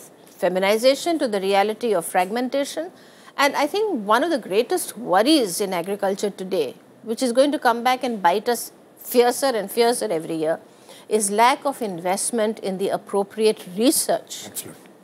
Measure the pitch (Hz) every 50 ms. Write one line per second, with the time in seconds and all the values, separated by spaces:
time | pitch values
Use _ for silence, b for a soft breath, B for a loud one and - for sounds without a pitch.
0 | - - - - - - - - - 175 180 185 196 196 214 220 233 262 277 277
1 | - 349 339 302 302 240 208 196 185 196 196 196 196 208 214 214 - 233 202 175
2 | 160 - - 185 180 185 214 240 254 247 - 277 285 - - 311 320 359 - B
3 | B B B B B B B - 277 285 - - 277 294 - 403 440 427 359 233
4 | 196 202 214 240 294 349 330 247 196 - 180 214 247 - 370 349 - - - 202
5 | 240 - 175 190 220 277 320 294 233 185 170 - 208 190 185 170 170 196 202 196
6 | 202 190 202 196 - 202 190 - 185 185 190 180 143 120 - - - - - -
7 | - 220 226 - 262 247 233 254 277 294 277 302 - 247 233 240 233 254 254 254
8 | - 247 233 202 190 170 180 214 214 240 220 - - - - - - - _ -
9 | - - - 247 240 240 247 - 277 269 240 214 202 196 - 226 233 233 247 240
10 | - 214 180 156 165 165 165 160 151 156 165 - - B B B B B B B
11 | B B - 220 214 196 202 208 233 254 285 294 - 285 269 - 247 208 185 165
12 | 170 180 185 - - - - 233 214 214 220 - - 196 190 180 196 160 127 180
13 | - - - 196 196 196 - 214 220 214 214 214 - 185 180 196 226 277 311 -
14 | - - - - - - - - - - - - - - - - - - - -